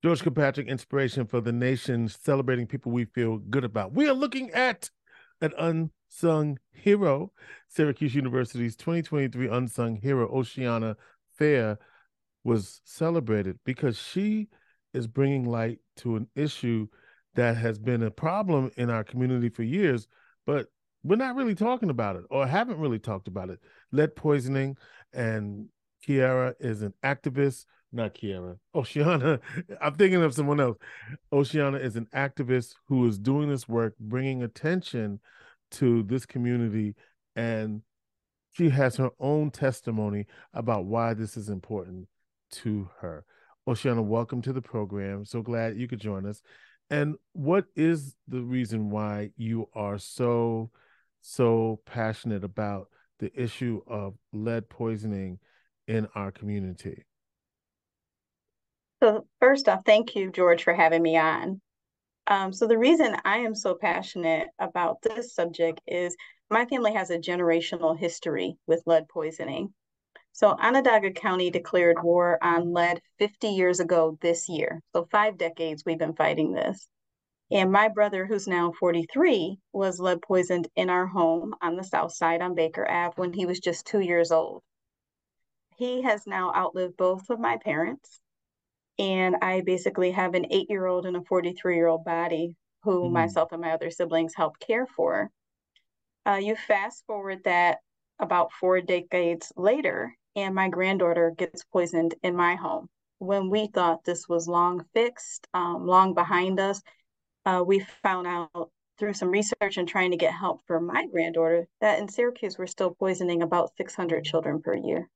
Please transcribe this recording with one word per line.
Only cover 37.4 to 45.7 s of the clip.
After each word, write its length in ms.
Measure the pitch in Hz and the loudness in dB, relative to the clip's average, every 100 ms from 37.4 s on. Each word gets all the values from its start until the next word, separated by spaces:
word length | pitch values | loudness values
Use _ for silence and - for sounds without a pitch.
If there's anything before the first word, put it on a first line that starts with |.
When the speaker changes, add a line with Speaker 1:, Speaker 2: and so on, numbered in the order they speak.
| 117 110 110 107 - _ _ _ _ _ _ | -4 -4 -4 -8 -12 _ _ _ _ _ _
Speaker 1:
she 160 | - 170 | 0 2
has 280 | 135 131 123 | 4 2 2
her 140 | 131 - | -4 -2
own 320 | 135 151 151 | 0 0 0
testimony 760 | - 139 123 - 110 107 104 104 - - | -2 -2 -2 -4 -2 -2 -4 -8 -14 -14
about 320 | - 117 110 | -8 -2 -2
why 300 | 92 113 117 | 0 -2 0
this 220 | 110 110 - | -2 -6 -8
is 120 | 104 | -8
important 600 | 98 - 107 90 92 92 _ _ _ _ | -10 -8 -10 -10 -16 -18 _ _ _ _
to 400 | - 113 107 95 - | -10 -4 -4 -6 -12
her. 260 | 90 78 - _ _ _ - | -14 -14 -18 _ _ _ -4
Oceana, 360 | 117 131 117 | -2 0 0
welcome 400 | 104 113 117 123 | 0 -2 -2 -6
to 100 | 120 | -6
the 100 | 131 | -6
program. 600 | 120 117 104 101 98 98 | -6 -8 -6 -6 -8 -8
So 160 | 104 120 | -8 -8
glad 380 | 110 117 113 | -4 -4 -4